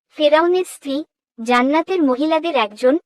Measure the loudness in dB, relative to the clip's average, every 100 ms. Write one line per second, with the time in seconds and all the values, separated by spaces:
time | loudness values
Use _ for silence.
0 | _ -2 2 4 4 0 -2 -8 -8 -8
1 | -8 _ _ -10 0 2 2 0 -2 0
2 | 0 0 0 -2 -2 -2 -4 -2 0 0